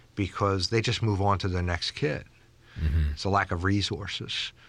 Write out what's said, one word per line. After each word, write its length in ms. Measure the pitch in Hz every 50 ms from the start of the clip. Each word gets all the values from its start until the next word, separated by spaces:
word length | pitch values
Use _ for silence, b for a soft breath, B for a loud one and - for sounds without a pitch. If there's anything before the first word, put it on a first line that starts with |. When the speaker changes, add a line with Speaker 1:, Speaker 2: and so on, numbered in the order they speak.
| B B -
Speaker 1:
because 560 | - 101 90 - - - 98 98 95 87 -
they 120 | 117 113
just 200 | 101 127 110 -
move 180 | 113 110 101 92
on 180 | 101 101 98 90
to 80 | -
the 140 | 98 90 90 87
next 280 | 87 85 85 - -
kid. 340 | - - 147 147 143 - - - - - - - - _ B B B B
Speaker 2:
Mm-hmm. 320 | 82 73 69 82 76 73 73
Speaker 1:
It's 100 | - -
a 60 | 98
lack 220 | 98 98 95 -
of 120 | 92 85 87
resources. 880 | 95 101 101 95 - 104 - 98 - - - 110 - - - - - - B B